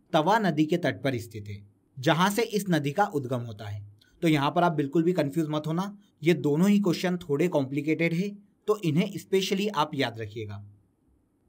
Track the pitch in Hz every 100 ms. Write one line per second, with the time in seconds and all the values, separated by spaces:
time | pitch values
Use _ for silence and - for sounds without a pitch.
0 | _ 160 160 226 190 147 151 170 139 117
1 | 139 123 - 107 - 101 - _ _ -
2 | 139 156 190 202 226 208 190 156 143 143
3 | 202 147 123 127 117 110 107 101 - -
4 | _ _ 170 151 143 175 175 156 139 170
5 | 160 180 139 147 151 151 156 165 202 202
6 | _ _ 147 156 143 147 196 202 190 156
7 | 180 180 147 143 175 160 131 143 143 156
8 | 170 170 202 202 _ _ - 208 170 147
9 | 214 160 - 190 190 190 208 147 151 135
10 | 123 110 110 117 104 101 - - _ _
11 | _ _ _ _